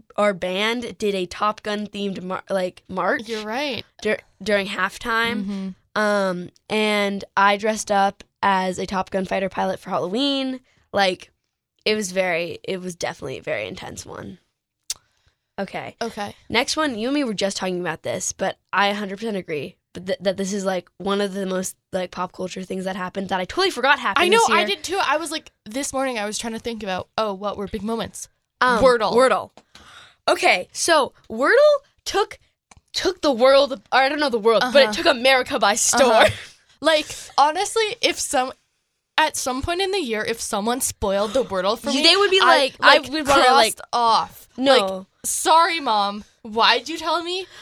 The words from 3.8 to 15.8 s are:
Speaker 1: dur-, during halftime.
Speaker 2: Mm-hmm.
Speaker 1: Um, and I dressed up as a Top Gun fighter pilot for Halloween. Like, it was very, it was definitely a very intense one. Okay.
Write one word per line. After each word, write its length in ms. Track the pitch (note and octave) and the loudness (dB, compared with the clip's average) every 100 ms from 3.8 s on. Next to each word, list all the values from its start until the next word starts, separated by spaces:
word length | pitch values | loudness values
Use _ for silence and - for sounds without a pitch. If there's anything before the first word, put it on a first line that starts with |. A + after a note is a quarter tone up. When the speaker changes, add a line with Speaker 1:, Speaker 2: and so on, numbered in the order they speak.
| - - | -10 -6
Speaker 1:
dur-, 160 | G#3+ - - - | -4 -4 -6 -10
during 260 | G3 G3+ F#3+ | -2 0 0
halftime. 760 | G3+ G3 - A#3+ A3+ A#3 A3 | -4 -4 -4 -4 0 0 -2
Speaker 2:
Mm-hmm. 240 | G3 G3 F#3+ - _ - | -4 -6 -8 -12 _ -2
Speaker 1:
Um, 500 | G#3 G3+ F#3+ F3+ F3 _ - | 0 2 0 -4 -8 _ -6
and 540 | G#3+ G#3+ G#3 G3+ G3+ - - | -2 0 0 0 -4 -4 2
I 200 | G3+ G3+ | 2 2
dressed 340 | G#3+ G#3+ - | 0 -2 0
up 320 | G3+ G3 - - - | 2 2 0 -16 -2
as 360 | G3+ F#3+ F#3 F#3 | 2 2 0 -4
a 80 | F#3 | -4
Top 240 | F#3+ F#3+ | -4 -4
Gun 140 | F#3+ | -4
fighter 240 | F#3 G3 F#3+ | -2 -4 -4
pilot 320 | - F#3+ E3+ | -2 -4 -4
for 100 | F#3+ | -4
Halloween. 680 | F3 F3 A3+ C#4+ C4+ C4 B3+ _ _ _ | -4 -2 -2 -2 -2 -4 -8 _ _ _
Like, 400 | G3+ F#3+ F3+ - _ _ _ _ _ | 0 0 -2 -12 _ _ _ _ _
it 120 | - G#3+ | -2 -2
was 160 | F#3 | -2
very, 480 | F#3 F#3 E3 E3+ - | -2 0 -2 -4 -8
it 180 | - F#3 | -8 -8
was 140 | F3+ | -8
definitely 440 | E3+ - - C#3 B2+ | -8 -8 -8 -10 -10
a 40 | |
very 240 | - A2+ G2+ | -6 -6 -6
intense 400 | F#3 - - - | -10 -14 -16 -16
one. 320 | - G2+ F#3 _ _ _ _ - - _ _ _ _ _ - | -16 -16 -18 _ _ _ _ -14 -14 _ _ _ _ _ -12
Okay. 380 | G3 E3+ | -10 -10